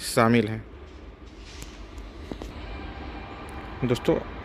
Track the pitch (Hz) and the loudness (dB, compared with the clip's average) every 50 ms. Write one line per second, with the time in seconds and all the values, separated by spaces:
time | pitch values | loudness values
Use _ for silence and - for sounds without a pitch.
0 | - - - 131 113 113 120 117 107 107 110 110 - - - - - - - - | -4 2 6 8 10 10 10 8 6 4 0 -4 -6 -10 -14 -14 -14 -14 -14 -14
1 | - - - - - - - - - - - - - - - - - - - - | -14 -14 -16 -16 -16 -16 -14 -14 -14 -14 -12 -12 -12 -12 -12 -14 -14 -12 -12 -12
2 | - - - - - - - - - - - - - - - - - - - - | -12 -12 -12 -12 -10 -10 -8 -8 -8 -10 -10 -8 -8 -8 -8 -8 -8 -8 -8 -8
3 | - - - - - - - - - - - - - - - - 135 120 123 - | -8 -8 -8 -10 -10 -10 -10 -10 -10 -10 -10 -10 -10 -8 -6 0 2 4 4 4
4 | - - 156 - - - - - | 6 4 4 4 4 -2 -8 -2